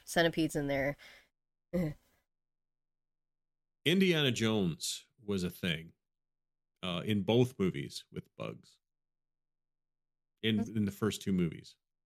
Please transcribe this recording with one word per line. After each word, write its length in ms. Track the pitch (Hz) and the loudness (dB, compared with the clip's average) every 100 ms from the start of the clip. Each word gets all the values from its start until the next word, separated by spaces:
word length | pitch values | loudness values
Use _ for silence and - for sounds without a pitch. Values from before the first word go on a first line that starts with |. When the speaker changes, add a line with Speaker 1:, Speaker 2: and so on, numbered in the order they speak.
Speaker 1:
centipedes 500 | - 180 165 165 156 156 | -2 2 2 2 -2 -2
in 100 | 143 | -2
there. 280 | 139 139 143 - - _ _ _ _ _ | 0 -2 -4 -12 -20 _ _ _ _ _
<laughs> 240 | 175 156 - _ _ _ _ _ _ _ _ _ _ _ _ _ _ _ _ _ _ | -2 -2 -4 _ _ _ _ _ _ _ _ _ _ _ _ _ _ _ _ _ _
Speaker 2:
Indiana 460 | 139 185 190 160 139 | 0 4 4 4 2
Jones 760 | 113 110 110 90 76 - - - _ | 2 2 2 2 -2 -6 -8 -12 _
was 180 | 104 98 | -4 -2
a 60 | 90 | -4
thing, 420 | - 90 80 82 - _ _ _ _ _ _ _ _ | -4 -4 -4 -6 -20 _ _ _ _ _ _ _ _
uh, 200 | 92 87 | -6 -4
in 180 | 76 104 | -2 -2
both 360 | 92 117 123 - | 2 4 4 2
movies 460 | 92 69 65 - - | -2 -2 -8 -12 -14
with 120 | - - - | -14 -12 -10
bugs. 340 | 55 58 - _ _ _ _ _ _ _ _ _ _ _ _ _ _ _ _ _ | -10 -12 -18 _ _ _ _ _ _ _ _ _ _ _ _ _ _ _ _ _
In, 160 | 110 107 | -2 0
Speaker 1:
Was 100 | 107 | -2
Speaker 2:
in 160 | 110 | -2
the 80 | 101 | -4
first 280 | - 107 - | -2 -2 -2
two 100 | - | -2
movies. 420 | 92 85 - - - _ _ | 0 0 -4 -16 -20 _ _